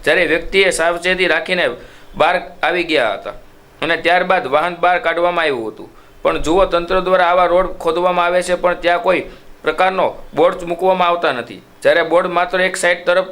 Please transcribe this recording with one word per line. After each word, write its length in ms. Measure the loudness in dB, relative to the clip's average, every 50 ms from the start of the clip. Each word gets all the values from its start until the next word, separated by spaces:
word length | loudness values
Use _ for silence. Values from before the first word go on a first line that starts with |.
| 2
જ્યારે 200 | 2 2 2 2 0
વ્યક્તિએ 400 | 0 -2 -2 0 0 2 2 2 2 0
સાવચેતી 500 | 0 0 0 -2 -2 -2 0 0 2 0
રાખીને 340 | 0 0 0 -2 -2 -2 -2 -2 -4 -6 -14 -20 -20 -20 -20 -18 -2 0
બહાર 160 | 2 2 2 0 -4 -8 -8 -4 -2
આવી 200 | -2 0 -2 -2 0
ગયા 240 | 0 0 0 0 -2 -4
હતા 180 | -8 -12 -14 -14 -18 -20 -20 -20 -20 -20 -12 -8
અને 140 | -4 -4 -4 -2 0
ત્યારબાદ 400 | 2 2 2 2 2 0 0 0 0 0
વાહન 220 | 0 0 0 -4 0
બહાર 160 | 0 0 2 2 0
કાઢવામાં 400 | -2 0 0 0 0 0 0 0
આવ્યું 260 | 0 -2 -2 -6 -8
હતું. 160 | -10 -12 -20 -20 -20 -20 -20 -20 -20 -4
પણ 200 | -2 -2 -2 0 0 0
જુઓ, 180 | 2 2 2
તંત્ર 320 | 2 2 -2 -2 0 -2 -2 2
દ્વારા 240 | 2 2 2 4 4
આવા 180 | 4 2 2 4 2
રોડ 140 | 2 2 0 -4 -4 -4
ખોદવામાં 420 | -2 -2 0 0 0 0 2 0
આવે 160 | 2 0 0
છે, 120 | 0 0 -2
પણ 260 | 0 0 0 0 0 0
ત્યાં 180 | 0 0 2 2
કોઈ 160 | 0 0 0 -2 -8 -16 -20 -20 -20 -20 -6
પ્રકારનો 440 | -4 -4 0 2 0 0 2 0 -2 -2 -2 -6 -16 -10 0
બોર્ડ 260 | 2 2 2 2 -2 -6 -8
મૂકવામાં 360 | -6 -2 0 0 2 2 2 0
આવતા 220 | 0 0 0 -2
નથી. 280 | -2 -2 -6 -10 -14 -20 -20 -20 -20 0
જ્યારે 200 | 2 2 4 4 2 2
બોર્ડ 240 | 2 2 2 2 0 0
માત્ર 200 | 0 0 0 0
એક 160 | 0 0 -2 0
સાઈડ 200 | 0 0 0 0 0 0
તરફ 200 | 0 0 0 -2